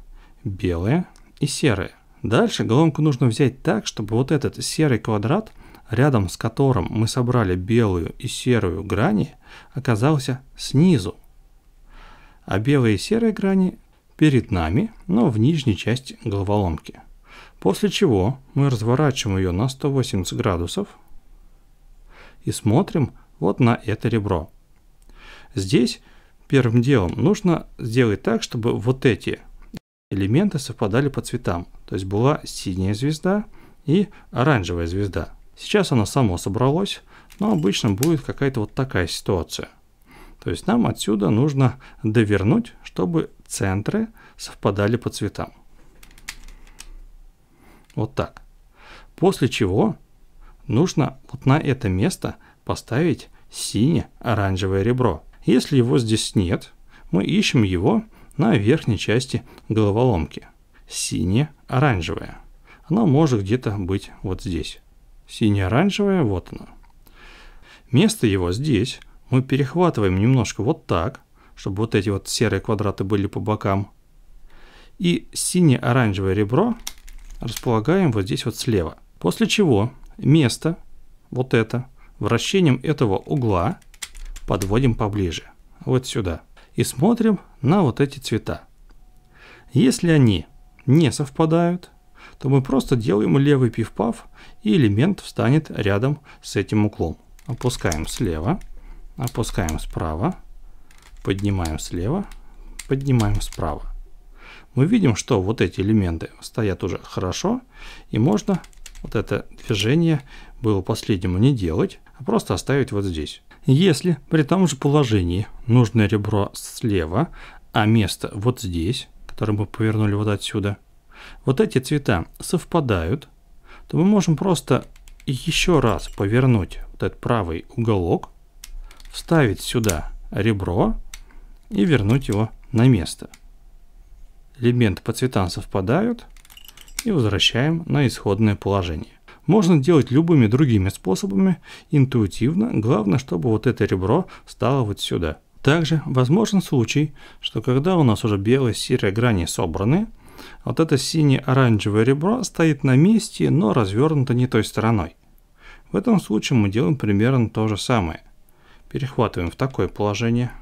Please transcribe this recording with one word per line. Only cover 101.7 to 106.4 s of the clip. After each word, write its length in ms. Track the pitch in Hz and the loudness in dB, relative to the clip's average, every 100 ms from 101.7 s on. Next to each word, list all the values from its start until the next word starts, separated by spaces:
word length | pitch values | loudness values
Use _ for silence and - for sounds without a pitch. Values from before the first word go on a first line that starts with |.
| 78 | -6
слева, 480 | - 87 98 190 - - - - - - - | -6 -6 -4 -4 -6 -14 -20 -20 -18 -12 -6
поднимаем 540 | 135 139 123 104 104 | -4 0 2 2 0
справа. 520 | - - 80 - - - - - - - - - - 127 | -2 -6 -6 -6 -10 -12 -14 -18 -20 -20 -20 -20 -6 0
Мы 100 | 156 | 2
видим, 300 | 233 151 98 | 4 2 0
что 260 | - 110 | 0 0
вот 180 | 92 113 | 0 0
эти 220 | 92 - | -2 0
элементы 480 | 98 110 90 82 - | 0 2 2 -2 -8
стоят 440 | - | -14